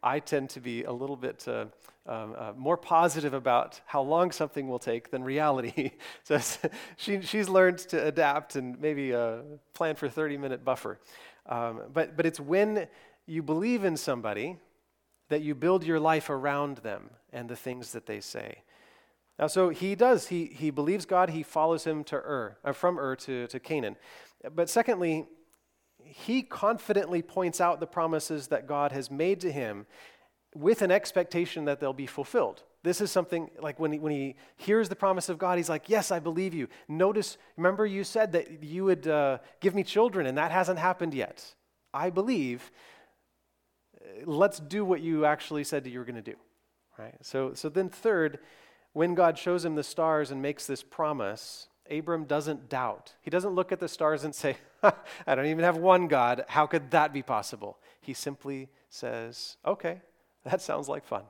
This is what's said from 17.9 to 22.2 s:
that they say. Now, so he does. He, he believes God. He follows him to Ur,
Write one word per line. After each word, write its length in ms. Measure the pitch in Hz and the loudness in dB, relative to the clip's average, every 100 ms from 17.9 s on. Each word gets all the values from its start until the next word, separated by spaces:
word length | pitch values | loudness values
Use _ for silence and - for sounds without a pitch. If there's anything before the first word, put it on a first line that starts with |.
that 120 | 120 | -12
they 160 | - 104 | -8 -10
say. 380 | - 110 107 - _ _ _ _ _ _ _ _ | -8 -10 -10 -14 _ _ _ _ _ _ _ _
Now, 80 | 151 | 0
so 240 | 180 185 | 4 2
he 240 | 156 185 | 2 -2
does. 340 | 196 247 233 - | 4 6 6 2
He, 160 | 175 | -4
he 260 | 165 - 156 | -6 -4 -4
believes 360 | 139 147 196 165 | 0 0 0 2
God. 240 | 185 180 | 2 2
He 120 | 160 | 0
follows 420 | 151 - 156 165 | -4 0 2 2
him 200 | - 156 | 0 -4
to 120 | 151 | -4
Ur, 420 | 143 | -6